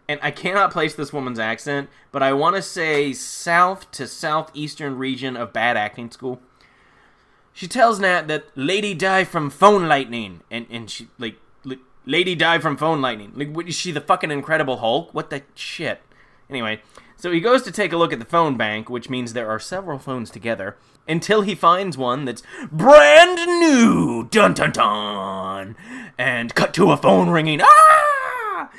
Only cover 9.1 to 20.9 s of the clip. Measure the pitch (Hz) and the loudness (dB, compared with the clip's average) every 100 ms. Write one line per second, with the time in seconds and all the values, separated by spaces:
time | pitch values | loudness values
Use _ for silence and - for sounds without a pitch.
9.1 | 190 185 170 147 - 196 208 165 143 120 | 0 0 -4 -6 4 4 4 2 0 -2
10.1 | 117 104 85 _ 117 117 113 107 - 117 | -10 -12 -16 _ -14 -12 -14 -14 -16 -18
11.1 | - 117 104 _ _ 135 131 _ _ - | -12 -12 -12 _ _ -16 -16 _ _ -4
12.1 | 156 185 170 160 165 160 139 156 156 131 | -2 -2 0 0 0 -2 -2 -2 -2 -2
13.1 | 107 101 123 147 156 175 156 180 147 - | -6 -12 -12 -10 -8 -8 -8 -8 -6 -2
14.1 | 185 170 143 135 156 139 120 113 131 165 | -2 -2 -6 -4 -2 -2 -4 -2 -2 -4
15.1 | 156 151 139 - - - - 143 98 _ | -10 -10 -12 -14 -18 -16 -10 -8 -8 _
16.1 | _ _ _ _ 135 113 107 _ - - | _ _ _ _ -8 -8 -8 _ -20 -20
17.1 | _ 180 170 208 254 254 175 190 170 165 | _ -4 -2 2 0 0 -4 -4 0 -2
18.1 | 139 117 170 160 123 110 107 110 123 113 | -2 -4 0 0 0 -4 -6 -8 -10 -8
19.1 | 127 120 113 110 110 - 185 185 139 135 | -8 -8 -8 -6 -6 -8 -10 -10 -12 -10
20.1 | 127 113 - 113 107 98 - _ | -10 -10 -10 -8 -6 -8 -14 _